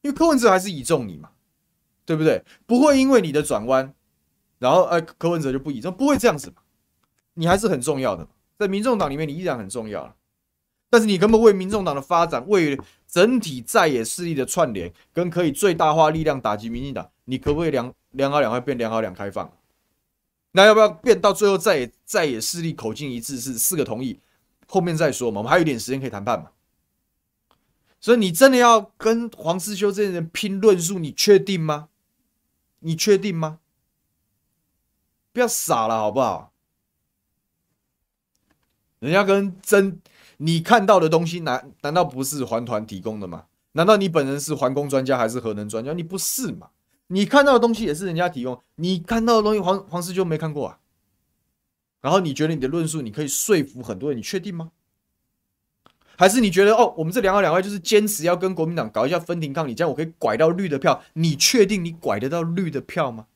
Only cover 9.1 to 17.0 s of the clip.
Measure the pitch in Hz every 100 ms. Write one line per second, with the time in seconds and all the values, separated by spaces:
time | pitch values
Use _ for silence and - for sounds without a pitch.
9.1 | 139 156 143 180 127 98 117 110 98 62
10.1 | _ _ _ _ _ _ _ _ 233 220
11.1 | 190 208 220 226 196 185 208 185 139 135
12.1 | 175 170 135 135 202 156 139 - _ _
13.1 | 175 208 254 170 131 113 - 170 127 113
14.1 | - 175 151 123 - 156 101 87 - _
15.1 | - 175 170 175 139 202 165 160 156 156
16.1 | 156 156 139 117 107 113 117 139 117